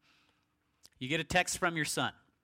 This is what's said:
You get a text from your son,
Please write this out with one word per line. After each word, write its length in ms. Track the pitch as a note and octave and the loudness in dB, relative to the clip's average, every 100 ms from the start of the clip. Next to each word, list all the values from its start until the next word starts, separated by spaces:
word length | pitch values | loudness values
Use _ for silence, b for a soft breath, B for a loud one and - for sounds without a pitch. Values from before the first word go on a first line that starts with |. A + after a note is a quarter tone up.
| b b b b b _ _ _ - _ | b b b b b _ _ _ -20 _
You 100 | B2+ | -4
get 120 | D#3+ | -2
a 40 | |
text 320 | D#3 F#3 F3 - | 2 2 2 0
from 200 | F3+ E3 | 0 0
your 100 | D3 | -2
son, 260 | - A#2+ - _ _ | 0 -2 -4 _ _